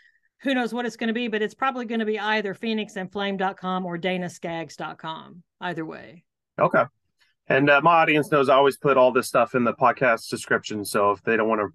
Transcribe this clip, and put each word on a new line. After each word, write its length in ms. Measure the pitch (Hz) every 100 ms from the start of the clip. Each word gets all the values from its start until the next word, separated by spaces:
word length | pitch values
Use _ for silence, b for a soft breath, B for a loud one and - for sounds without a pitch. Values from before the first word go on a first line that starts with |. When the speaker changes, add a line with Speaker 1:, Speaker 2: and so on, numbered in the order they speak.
| b b b _
Speaker 1:
who 120 | 277
knows 200 | 269 226
what 100 | 233
it's 120 | 240 -
gonna 180 | 226
be, 140 | 220 240
but 120 | 214
it's 140 | 214
probably 320 | - 269 254 226
gonna 180 | 233
be 140 | 214 214
either 340 | 208 214 202
phoenix 440 | 175 226 214 214 196
and 140 | 185
flame 280 | 208 202 190
dot 200 | 190 190
com 280 | 185 185 185
or 100 | 170
dana 320 | 185 185 175
skaggs 480 | - 175 165 156 -
dot 220 | 156 160
com, 440 | 160 160 135 175 _ _
either 240 | 180 165 160
way. 380 | 143 123 175 _ _ _ -
Speaker 2:
Okay. 240 | 165 - 120 _ _ _ _ _ _
And, 200 | 135 143
uh, 120 | 143
my 120 | 160
audience 360 | 165 160 151 147
knows 180 | 151 135
I 60 |
always 220 | 135 139 131
put 200 | 147 127
all 140 | 127
this 160 | 123 113
stuff 300 | 131 117 127
in 80 |
the 100 | 120
podcast 560 | 107 123 117 127 110 -
description. 540 | 110 - 120 - 107
So 260 | 98 110 101
if 120 | 98
they 140 | - 113
don't 120 | 110
wanna 180 | 110 98